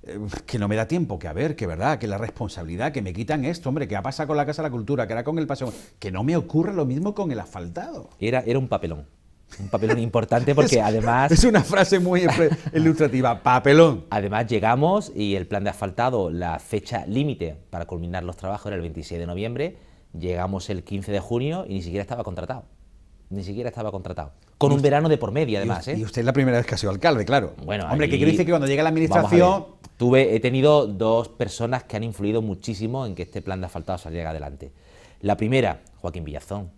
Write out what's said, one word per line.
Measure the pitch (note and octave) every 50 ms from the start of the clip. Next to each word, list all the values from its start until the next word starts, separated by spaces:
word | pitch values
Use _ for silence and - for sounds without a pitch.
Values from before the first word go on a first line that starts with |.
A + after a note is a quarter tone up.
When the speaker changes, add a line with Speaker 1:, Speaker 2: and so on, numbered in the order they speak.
| -
Speaker 1:
eh, | - E2 G#2 G#2+ G#2 - - -
que | - - A2+
no | G2+ G2+
me | G#2+
da | A2 A2 -
tiempo, | D#3+ F3+ E3 - G2+ E2
que | - E2
a | D2+
ver, | G2 C#3 D#3+ D3
que | - A2
verdad, | F2 D#2+ E2 G2+ C#3 D#3 G#2+
que | A2+
la | G#2+ G2
responsabilidad, | G2+ A2 G#2+ - - A#2 F#2+ - - E2+ D#2+ E2+ F2+ A#2+ D#3
que | D3 C#3
me | G#2 F#2
quitan | E2+ F#2+ A#2 - D#3 D3+ B2+
esto, | D3 F3 - - C3+
hombre, | C3+ D#3+ C#3+ -
que | G#2
ha | G2
pasado | F#2+ C3 C3+ - D#3 C3+
con | D#3 D3
la | C#3+
Casa | C#3 D3 D#3
de | D#3 D3+
la |
Cultura, | B2 A#2+ A2 G2 C#3+ B2+ A2+
que | G2+
era | A2+ A2+ B2
con | D3+ D#3 E3
el | D#3
paseo, | B2+ C#3 - C3 A#2+ - - - - _ _
que | - G2+
no | F#2 F#2 A2
me | C#3+ E3+
ocurre | E3+ E3+ - - D#3 E3+ G#3
lo | G3 F3+ D3
mismo | B2+ B2+ C#3+ F3+ G#3 G3+
con | G#3 G3 E3
el | C3 G#2+
asfaltado. | F#2 - - F#2+ F2 E2+ E2+ F3 - E4 D#4+ G#3 - - - -
Speaker 2:
Era, | F#2+ A2+ B2 B2+ -
era | A2+ B2 C3+
un | C3 A#2
papelón. | A2 G2 - E2 D#2+ D2+ D2 - _ _ _ - - _ - _ - -
Un | G2 G2
papelón | - - A3 A3 A3 A#2+
importante | A2+ A2+ - A#2+ A2 - A2+ A#2+ A#2+ C#3+ C#3+
porque | C#3+ C#3 - -
Speaker 1:
<laughs> |
Es, | A#2
Speaker 2:
además | G#2+ G#2+ A2 A2+ G#2+ A#2 A#2 B2+ C3+ D#3
Speaker 1:
es | E3 E3 -
una | B3+ G#3+ G3
frase | - - F#3+ G3 F#3 - G3 F#3+
muy | F3+ F3+ F3+ F3+
impre-, | F3+ E3 - - E3+ D3+ D#3 - -
Speaker 2:
<laughs> | C#3 -
Speaker 1:
ilustrativa, | D#3+ D#3 D#3+ D#3+ D#3+ D#3+ C3+ A2+ C3 B2+ A#2+ A#2 -
papelón. | - C3 B2 B2+ A#2+ C#3 C#3+ D#3 E3+ E3 B2+ F#2+ D#2+ -
Speaker 2:
Además | G2+ G#2+ G2 G2+ G#2 G#2+ A#2+
llegamos | G#2 A2+ G#2 F2+ A2 A#2+ C3 D3 E3+ F#3+ G#3+ - - -
y | - G#2 G2+ G2
el | F#2+ F2+
plan | F2+ G#2 G2+ G2
de | G2+
asfaltado, | - - A2 G2 F2+ - A#2+ C3 B2+ A2 F#2+ E2
la | E2 E2+ F2 E2+ D#2+ -
fecha | - - - G#2 - - B2 A2 C#2
límite | - G#2 B2+ D3 D3+ B2 - F2+ E2 D2+ D#2+ - _
para | - F2 E2+
culminar | - F2+ E2+ E2+ E2+ F2+ F2+ F2
los | F2 F2
trabajos | - - F#2+ G2+ G2+ -
era | G#2 G2+
el | F2+
veintiséis | E2+ E2+ D2+ E2 D2+ - E2+ E2+
de | E2+
noviembre, | E2+ F2 F#2 G#2 A2+ A#2+ C3 D3 F3 - - - - - - _ _ - E2+
llegamos | D#2+ F2+ F2+ F2 F2+ F#2+ G2 F#2 F2+ -
el | G2+ F2+
quince | F2+ - G2+ G2 F#2+ G#2
de | G2+ G2
junio | F2+ - A#2 A#2+ C3 D3 D#3+ F#3 F#3+ -
y | G2
ni | F#2+
siquiera | E2+ E2+ E2+ G2+
estaba | G2 - B2 A#2+ A#2
contratado. | G#2 F#2 F2+ E2+ F2 B2+ A#2 - - - _ - _ - - - _ - - - -
Ni | F#2+ G2 F2+
siquiera | F#2 G2+ A2 A#2+ A#2+
estaba | - A#2 A2 G#2+
contratado. | G2 F#2+ F2+ E2 F2 E2 D2+ D2 - _ _ _ - _
Con | D3 C#3
Speaker 1:
Y | C#3+
Speaker 2:
un | C#3
Speaker 1:
usted | C3+ D3
Speaker 2:
verano | C#3+ D3 D#3+ D#3+
de | D#3 -
por | A#2+ -
medio, | A2 C#3+ D#3 B2+ G#2+
Speaker 1:
y |
Speaker 2:
además, | G2 G2 G2 G2 E2+
Speaker 1:
us-, | - B2+
Speaker 2:
¿eh? | D3+ C#3
Speaker 1:
y | A2
usted | G#2 - B2
es | A#2
la | B2+
primera | B2+ C#3 C3+ C3 A#2+ A#2+
vez | A#2+
que | - -
ha | G2
sido | - G2+
alcalde, | F#2+ G2 - E3+ D3 A2+ G#2
claro. | G#2 C3 C#3 G2+ D#2+ - - -
Speaker 2:
Bueno, | D#2+ G#2 G2+ F#2 D2+
Speaker 1:
Hombre, | - D3 D3+ D3
que | -
Speaker 2:
ahí | -
Speaker 1:
quiero | C#3+ D#3
decir | D#3+ E3 F3
que | E3+
cuando | F3 D#3+ C#3 C3+
llega | C#3 C#3
la | D#3 D#3+
Speaker 2:
vamos | D#3+ D#3+ D#3+ D#3
a | -
ver. | F3 D3 G#2 F3 F3
Speaker 1:
administración | F3+ F3+ G3 G3 - - - _ - - _
Speaker 2:
Tuve, | - A#2+ B2 B2+ C3 C3+ F#2+ A2
he | A2+
tenido | A2 B2+ B2 C3 C3 D3+ D3+ D3 C3 G#2
dos | G2+ F#2 A2 A2 A2+ A#2 A#2+ A#2
personas | - - B2 G#2+ - - A#2 A#2 B2+ B2+ -
que | - -
han | G#2
influido | A2+ A#2 G#2 - G2+ G2+ G#2+ A2+
muchísimo | A2 G#2+ F#2+ F#2 - - A2 F#2+ A2 A2 B2 C3+ C3
en | A2 F2+
que | E2
este | F2+ - - G2+
plan | F2 F#2+ F#2 F#2
de | F#2
asfaltado | F2 - E2+ E2 - F#2 F2+
saliera | - E2+ D#2+ E2+ E2 D#2+
adelante. | D#2+ D#2 C#2+ C#2+ C#2 C#2 - C2+ - - _ - - - - - - _
La | - G2+ F2+
primera, | E2+ A2 G#2+ C3 C3+ A#2 G2 D2+ - - - - -
Joaquín | - F2 - F2+ D#2+
Villazón | D2 D2 C#2+ - - G2+ G#2 G2 F2 -